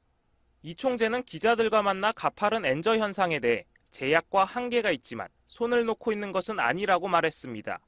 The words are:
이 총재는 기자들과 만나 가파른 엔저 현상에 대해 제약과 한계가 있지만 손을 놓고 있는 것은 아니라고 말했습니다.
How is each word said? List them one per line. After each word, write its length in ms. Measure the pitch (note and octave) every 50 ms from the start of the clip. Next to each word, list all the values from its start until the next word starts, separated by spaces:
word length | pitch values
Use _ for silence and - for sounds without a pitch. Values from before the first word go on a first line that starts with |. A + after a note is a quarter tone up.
| _ _ _ _ _ _ _ _ _ _ _ _
이 120 | - D#3 E3+
총재는 500 | - - C4 B3 A#3 A3+ A3 A#3 B3 B3
기자들과 580 | - - D#3 - A3+ A#3 A3 A3+ A3 G#3+ G#3+
만나 300 | G3+ G3+ F#3+ F#3+ G3 G#3+
가파른 520 | A3+ - - D3 - - G#3 G#3 G#3+ A3+ F#3
엔저 320 | C3+ C3 D3+ E3+ A3 A3+
현상에 420 | A3 G#3+ G#3 F#3+ G3 F#3+ F3 D#3+ C#3+
대해 280 | A2+ A#2+ A#2 G2 - _ _ _ _ _
제약과 540 | - - C3+ C3+ D3+ E3 - _ - G3 F#3+
한계가 480 | F#3+ - B3 B3 B3 A#3+ A#3+ A3 G#3
있지만 360 | D#3+ B2+ - - - A2 F#2+ - _ _ _
손을 380 | - - - A#3+ A#3 A#3+ A#3+ A#3
놓고 280 | A3+ A3 - - A#3
있는 200 | G#3+ G#3 G#3 G3
것은 260 | F3+ F#3+ F3 - G#3+ F#3
아니라고 500 | B2+ A#2 C#3 F#3 G3+ G3 F#3 F3 E3+ G3
말했습니다. 720 | F3 E3 D#3+ D#3+ - - - B2+ A#2 G#2+ - G#2+ F#2 F2 _